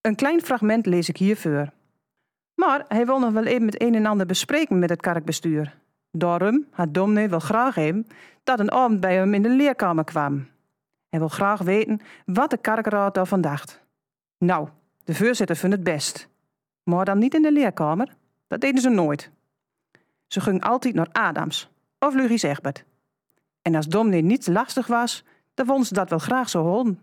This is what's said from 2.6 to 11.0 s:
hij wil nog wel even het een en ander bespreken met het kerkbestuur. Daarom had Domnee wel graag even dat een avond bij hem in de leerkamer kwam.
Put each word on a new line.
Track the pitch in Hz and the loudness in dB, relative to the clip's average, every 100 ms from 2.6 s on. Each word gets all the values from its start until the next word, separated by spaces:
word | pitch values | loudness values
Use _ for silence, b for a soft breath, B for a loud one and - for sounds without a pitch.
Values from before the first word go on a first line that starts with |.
| 359 277 - | 0 0 0
hij | 214 240 | -2 0
wil | 269 | 2
nog | 240 | 2
wel | 220 | 0
even | 226 247 226 | 0 0 0
het | 202 | 0
een | 240 | 2
en | 226 214 | 2 2
ander | 208 180 | 2 0
bespreken | 185 - 294 311 185 | 0 0 -2 2 2
met | 175 | 2
het | 170 | 0
kerkbestuur. | - 170 156 160 170 156 147 - _ _ _ | -2 -4 -4 -4 -2 -2 -4 -10 _ _ _
Daarom | 170 175 170 196 254 294 | -4 -2 0 2 0 -2
had | - 170 | -4 -2
Domnee | 151 196 214 214 | 0 2 2 2
wel | 170 | -2
graag | 156 220 254 208 | -2 0 0 0
even | 151 185 226 B B B | -2 -2 -6 B B B
dat | - 247 | -2 0
een | 208 | 2
avond | - 254 214 | 2 2 2
bij | 185 | 2
hem | 185 190 | 2 2
in | 202 | 2
de | 214 | 2
leerkamer | 254 285 254 190 165 | 4 2 2 0 0
kwam. | 151 160 143 143 135 _ _ _ _ _ | -2 -2 -2 -4 -8 _ _ _ _ _